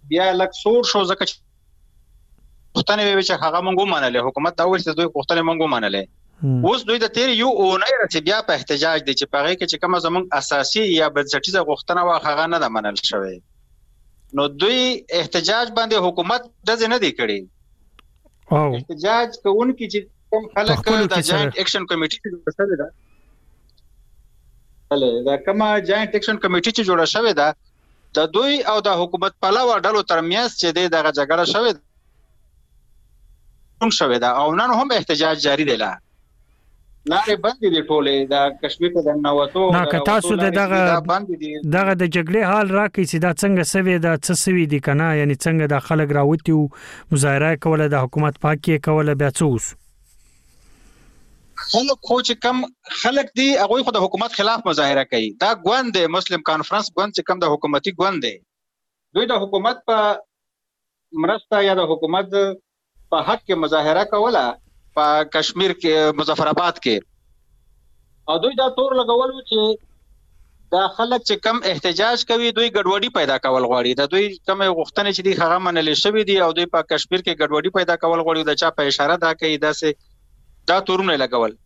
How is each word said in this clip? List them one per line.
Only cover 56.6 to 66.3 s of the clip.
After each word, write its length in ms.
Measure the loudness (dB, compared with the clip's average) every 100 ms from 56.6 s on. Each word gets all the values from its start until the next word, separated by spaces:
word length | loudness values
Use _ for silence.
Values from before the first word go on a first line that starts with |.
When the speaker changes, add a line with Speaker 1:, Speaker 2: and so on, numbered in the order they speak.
| -2 -4 -4 -4
Speaker 1:
ګوند 140 | -4 -4
چې 60 | -4
کم 180 | -2 0
د 100 | 0
حکومتي 340 | 0 -2 -4 -2
ګوند 260 | -2 -2 -6
دی. 80 | -8 _ _ _ _ _ _ _ -4
دوی 100 | 0
د 160 | -2 0
حکومت 320 | 0 0 -2 0
په 300 | 2 2 0 -6 _ _ _ _ _ _ _ _
مرسته 500 | -4 -2 -2 _ 0 2
یا 40 | 2
د 100 | 0
حکومت 340 | 0 0 -2 0
په 840 | 0 0 -2 _ _ _ _ _ -2 0
حق 140 | -2 -2
کې 80 | -2
مظاهره 480 | 2 2 2 2 2
کوله 340 | 0 2 2 0 -4 _ _ _ 0
په 260 | 2 2 0 -2
کشمیر 360 | -4 -2 -2
کې، 440 | 0 0 2 2 0
مظفر 320 | -2